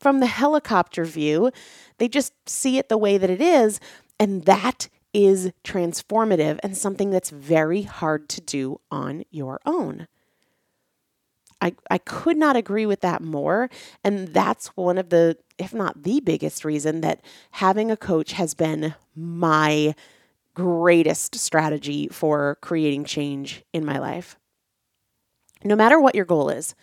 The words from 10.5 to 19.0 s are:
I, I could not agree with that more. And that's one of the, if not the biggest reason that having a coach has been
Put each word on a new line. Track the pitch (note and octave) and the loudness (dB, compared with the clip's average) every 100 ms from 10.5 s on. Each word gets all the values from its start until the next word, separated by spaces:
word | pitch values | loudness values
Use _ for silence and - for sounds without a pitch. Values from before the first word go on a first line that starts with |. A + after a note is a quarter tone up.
| _ _ _ _ _ _ _ _ _ _ - | _ _ _ _ _ _ _ _ _ _ -4
I, | F3+ - - | -4 -4 -4
I | F#3 | -4
could | - - E4 D#4 | -4 -4 -2 2
not | D4+ B3 | 2 2
agree | G3 G3+ | 0 -2
with | G#3+ G3 | -2 -2
that | F3+ E3 | -2 -4
more. | E3 D3+ D3 G3 B3 - - - | -4 -4 0 0 -2 -6 -20 -6
And | G3 G3+ F#3 | -2 -2 -2
that's | E3+ F#3+ - - - | 0 0 -2 -6 -4
one | F3+ F#3 | -2 -2
of | F3 | 2
the, | E3+ E3+ E3 _ - | 4 4 2 _ -14
if | F#3 | -10
not | A3+ F#3 - | -4 -4 -4
the | D#3 C#4 | -2 -2
biggest | C4 D#3+ D#3 - | 0 -2 -4 -6
reason | D#3 D3+ D3+ D#3+ | -4 -4 -2 -2
that | D#3+ D#3+ - - _ | -2 -4 -8 -20 _
having | - F#3+ G3+ A3+ | -2 2 2 0
a | A3 | -2
coach | - D#3+ D#3+ | -2 -2 -2
has | - E3 | -4 -4
been | - D#3+ D#3 D#3 D#3 | -2 -2 -2 -6 -8